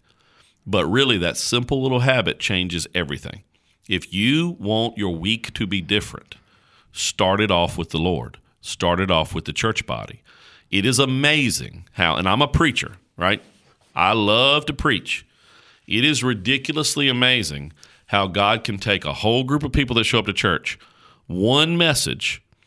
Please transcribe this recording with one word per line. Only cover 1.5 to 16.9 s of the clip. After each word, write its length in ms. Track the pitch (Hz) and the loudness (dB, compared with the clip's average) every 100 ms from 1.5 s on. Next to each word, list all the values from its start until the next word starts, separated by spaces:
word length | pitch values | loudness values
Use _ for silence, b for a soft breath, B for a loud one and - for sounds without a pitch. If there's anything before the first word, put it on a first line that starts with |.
| 120 123 135 | -2 0 -2
little 200 | 131 123 | 0 2
habit 360 | 131 127 85 - | 4 4 0 -2
changes 460 | - 95 90 85 73 | -2 0 -2 -4 -4
everything. 500 | 87 78 71 - - - _ _ _ - | -4 -4 -6 -10 -16 -20 _ _ _ -6
If 260 | 92 - | -4 -4
you 440 | 92 113 151 170 - | -2 0 2 -2 -4
want 380 | 98 110 117 104 | -2 0 -2 -2
your 180 | 98 82 | -4 -2
week 380 | 92 113 - | -2 -4 -6
to 120 | - 101 | -8 -4
be 140 | 98 | -4
different, 560 | 82 104 104 - - - b b b b b | -2 -2 -2 -10 -18 -20 b b b b b
start 480 | - - - 92 98 | -6 -6 0 2 2
it 100 | 107 | 2
off 280 | 87 87 - | 2 0 -2
with 140 | 82 | -6
the 60 | 80 | -2
Lord. 420 | 87 78 60 - _ _ | -2 -2 -6 -16 _ _
Start 400 | - - 87 87 | -12 -4 0 0
it 100 | 95 | 2
off 240 | 85 78 | 0 0
with 120 | 85 78 | -6 -6
the 80 | |
church 320 | 73 113 107 - | -4 -2 -2 -6
body. 360 | 57 - - b b b b b | -8 -10 -16 b b b b b
It 160 | 98 104 | 0 2
is 140 | 127 | 2
amazing 880 | 135 131 147 151 127 - 62 87 - | 2 2 2 2 0 -2 -6 -14 -14
how, 240 | - 85 67 | -2 0 2
and 100 | 92 | 2
I'm 140 | 110 | 2
a 60 | 143 | 2
preacher, 500 | 147 160 - - - _ - | 2 2 0 -6 -12 _ -4
right? 260 | 87 104 - b b b _ - | -2 -2 -6 b b b _ 0
I 160 | 98 | 2
love 540 | 110 104 110 135 147 151 | 4 4 4 4 2 -2
to 80 | |
preach. 520 | 143 151 107 - - - b b b b b - | -2 -2 -2 -2 -8 -10 b b b b b -4
It 180 | 107 143 | 0 2
is 180 | 135 | 2
ridiculously 840 | 127 117 95 135 135 147 147 | 0 0 0 -2 -2 -4 -2